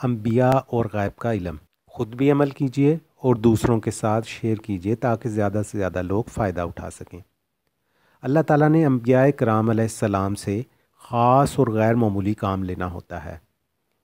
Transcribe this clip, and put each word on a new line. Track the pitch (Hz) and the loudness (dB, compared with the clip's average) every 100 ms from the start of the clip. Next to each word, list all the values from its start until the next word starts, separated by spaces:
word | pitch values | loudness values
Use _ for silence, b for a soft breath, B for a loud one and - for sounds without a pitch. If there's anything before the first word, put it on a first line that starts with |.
अंबिया | 127 113 113 117 127 | -4 -2 0 2 4
और | 131 - 120 107 | 2 0 -4 -2
गैब | 104 101 - | -2 -4 -4
का | 117 | -4
इल्म। | 107 87 76 - _ _ | -4 -6 -10 -18 _ _
खुद | - 113 120 | -10 -8 0
भी | 139 | 2
अमल | 143 143 | 4 2
कीजिए | - 139 139 139 160 - _ | 0 -4 2 2 0 -6 _
और | 131 120 | 0 4
दूसरों | 117 110 - 113 | 4 4 2 0
के | 113 | -2
साथ | - 110 110 110 | -4 -2 -2 -4
शेयर | - 113 107 | -6 -4 -4
कीजिए | - 95 98 117 | -4 -6 -4 -2
ताकि | 127 110 117 | -2 -2 -4
ज़्यादा | 107 104 107 | -2 -2 -2
से | 101 104 | -4 -4
ज़्यादा | 92 90 | -4 -4
लोग | 90 101 - | -2 -4 -4
फ़ायदा | - 101 85 87 | -4 -4 -4 -8
उठा | - 87 | -8 -14
सकें। | - - 87 - _ _ _ _ _ _ _ _ _ | -14 -18 -20 -20 _ _ _ _ _ _ _ _ _
अल्लाह | 131 156 | 0 0
ताला | 156 147 151 | 4 4 4
ने | 160 | 4
अंबिया | 147 127 117 127 139 | 4 2 4 4 4
कराम | 143 117 110 110 | 2 0 2 2
अलैहिस्सलाम | 110 113 - 110 98 98 101 | 0 -2 -2 -2 0 -2 -4
से | - 104 135 _ _ _ | -4 -6 -8 _ _ _
ख़ास | - 120 120 131 139 - | -6 2 4 4 4 2
और | 123 | 0
गैर | 110 110 120 | 2 2 2
मामूली | 110 98 98 107 | 2 0 -2 -2
काम | 101 95 | -2 -4
लेना | 92 92 90 | -4 -6 -8
होता | 90 - 85 | -8 -12 -14
है, | 87 85 _ _ _ _ _ _ | -12 -16 _ _ _ _ _ _